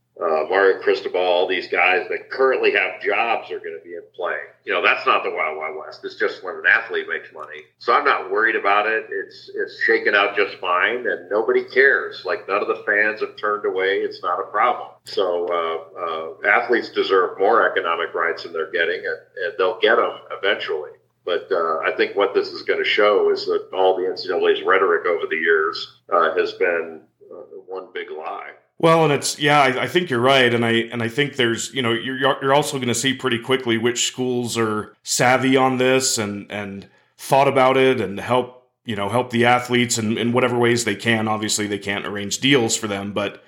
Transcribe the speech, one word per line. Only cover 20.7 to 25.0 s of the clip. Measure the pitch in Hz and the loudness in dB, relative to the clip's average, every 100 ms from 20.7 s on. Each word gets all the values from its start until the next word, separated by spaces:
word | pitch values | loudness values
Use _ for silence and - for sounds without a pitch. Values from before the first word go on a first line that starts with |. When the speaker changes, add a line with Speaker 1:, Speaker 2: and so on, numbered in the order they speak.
| 80 73 - _ _ - | -6 -8 -16 _ _ -4
Speaker 1:
But, | 85 - | -4 -2
uh, | 90 82 - 92 | -2 0 0 -2
I | - | 0
think | 110 98 | 0 2
what | 101 | 2
this | 98 82 | 2 -2
is | - | -4
gonna | - 92 | -2 -2
show | - - 104 98 85 | 0 2 4 4 4
is | 95 - | 2 0
that | 85 - | -4 -2
all | 92 92 90 | 2 2 2
the | 92 | -2
N | 87 | -4
C | 90 | -4
double | 85 85 | 0 2
A's | 80 | 2
rhetoric | 80 95 92 85 | 2 4 4 2